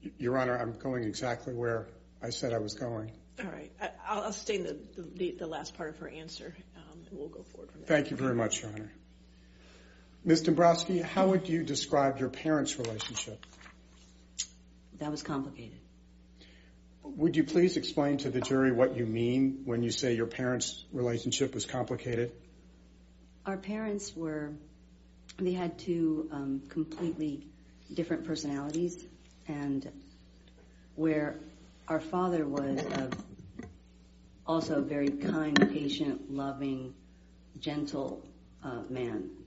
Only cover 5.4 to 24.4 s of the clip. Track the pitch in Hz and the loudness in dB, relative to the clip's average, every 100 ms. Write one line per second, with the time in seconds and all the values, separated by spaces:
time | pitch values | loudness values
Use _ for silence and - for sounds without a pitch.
5.4 | 170 156 - - 160 160 156 156 160 - | -6 -6 -8 -8 -10 -8 -12 -12 -14 -12
6.4 | 160 175 - - 156 160 175 196 147 - | -14 -14 -20 -20 -20 -20 -16 -12 -10 -12
7.4 | - - - 151 - 156 139 131 131 120 | -18 -18 -18 -16 4 4 4 0 0 2
8.4 | 110 - 113 107 107 - - - - - | 2 0 -4 -10 -10 -14 -20 -20 -20 -20
9.4 | - - - - - - - - - 160 | -20 -20 -20 -20 -20 -20 -20 -6 4 6
10.4 | - 156 170 165 - 180 165 185 190 185 | 6 8 8 6 2 0 0 4 6 6
11.4 | 180 165 160 143 - 147 139 127 127 - | 4 0 0 -2 2 4 4 2 -2 -2
12.4 | 160 151 135 - 117 110 - 120 - 107 | 2 2 2 -2 -4 -4 -6 -6 -8 -10
13.4 | - - - - - - - - - - | -16 -20 -20 -20 -20 -20 -20 -20 -20 -10
14.4 | - - - - - - 151 147 - 143 | -10 -10 -20 -20 -20 -8 -6 -4 -4 -4
15.4 | 135 117 113 117 - - - - - - | -4 -10 -14 -16 -20 -20 -20 -20 -20 -20
16.4 | - - - - - - - - 160 147 | -20 -20 -20 -20 -20 -18 -12 2 4 6
17.4 | 156 175 180 156 - - 143 139 131 123 | 4 6 6 4 0 2 4 4 2 0
18.4 | - 135 131 120 127 120 117 113 117 127 | 2 6 6 6 4 4 0 2 4 4
19.4 | 135 135 123 117 120 113 131 113 113 - | 4 2 -2 0 0 2 2 2 0 0
20.4 | 127 123 - - - - 123 117 127 - | 0 0 -2 -6 -8 -2 0 0 0 0
21.4 | 135 107 - 131 120 123 127 117 120 - | 0 0 -4 -4 -2 -2 -2 0 -2 -4
22.4 | - - - - - - - - - - | -20 -20 -20 -20 -20 -20 -20 -20 -20 -12
23.4 | - 190 190 214 220 202 - 165 160 151 | -6 -6 -4 -4 -2 -4 -6 -6 -4 -2